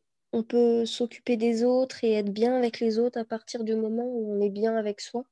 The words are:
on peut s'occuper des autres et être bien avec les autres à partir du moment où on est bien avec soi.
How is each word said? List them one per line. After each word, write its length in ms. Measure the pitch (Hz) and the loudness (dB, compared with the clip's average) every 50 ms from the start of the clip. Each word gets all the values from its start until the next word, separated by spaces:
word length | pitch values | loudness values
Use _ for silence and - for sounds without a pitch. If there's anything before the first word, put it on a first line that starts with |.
| _ _ _ _ _ _ - | _ _ _ _ _ _ -4
on 100 | 233 226 | -4 -2
peut 420 | 226 - 240 240 240 233 233 233 | 0 2 4 4 4 4 2 0
s'occuper 520 | 226 - - 247 233 - - - - 247 | -2 -2 -4 -4 -6 -6 -6 -2 -2 0
des 280 | 220 226 233 233 220 233 | 2 2 0 2 2 2
autres 400 | 247 254 254 262 262 - - - | 2 2 2 2 0 -2 -2 0
et 80 | 226 220 | 0 2
être 180 | 214 202 202 196 | 2 0 -2 -2
bien 220 | 208 226 240 254 | 0 0 2 2
avec 240 | 254 240 233 233 - | 2 0 0 0 0
les 180 | 240 226 214 220 | 0 0 2 2
autres 200 | 240 247 247 247 | 0 0 0 -4
à 60 | 226 | -6
partir 400 | - 226 226 - - - 240 226 | -6 -6 -8 -8 -8 -8 -6 -2
du 100 | 214 220 | -2 0
moment 280 | 220 220 220 220 233 240 | 0 0 0 -2 -2 -2
où 280 | 247 254 233 220 214 208 | -4 -4 -4 -4 -2 0
on 80 | 202 | 0
est 100 | 202 208 | 0 0
bien 260 | 196 202 214 226 226 | 0 0 0 0 2
avec 240 | 226 214 208 208 - | 0 -2 -2 -4 -8
soi. 240 | - - - 240 262 _ | -8 -8 -8 -8 -8 _